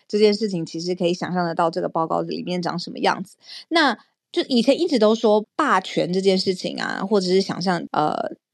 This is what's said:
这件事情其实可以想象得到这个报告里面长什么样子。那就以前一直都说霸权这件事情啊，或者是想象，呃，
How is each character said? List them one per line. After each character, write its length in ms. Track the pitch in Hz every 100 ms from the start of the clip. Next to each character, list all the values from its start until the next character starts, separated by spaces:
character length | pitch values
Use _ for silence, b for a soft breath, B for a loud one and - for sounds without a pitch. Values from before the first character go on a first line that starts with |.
| b
这 100 | 208
件 160 | 214
事 140 | 208 220
情 180 | 185 160
其 140 | 165
实 120 | 175
可 140 | 180 170
以 80 |
想 180 | 180 165
象 120 | 180
得 100 | 170
到 160 | 165 165
这 100 | 170
个 80 | 170
报 160 | 170
告 160 | 160 170
里 220 | 165 165
面 180 | 170 180
长 160 | 170 175
什 140 | -
么 80 | -
样 240 | 196 -
子。 140 | - - B B B
那 280 | 330 285 214 b _ _
就 100 | - -
以 140 | 240
前 180 | 247 269
一 80 | 339
直 100 | 262
都 160 | 214
说 320 | 226 220 208 214
霸 240 | - 285 190
权 320 | - - 156
这 80 | 185
件 200 | 190 190
事 160 | 196
情 260 | 185 - -
啊， 240 | - 52
或 160 | 196 208
者 60 | 185
是 120 | 185
想 180 | 196 -
象， 260 | 185 180 -
呃， 420 | 151 151 - - - _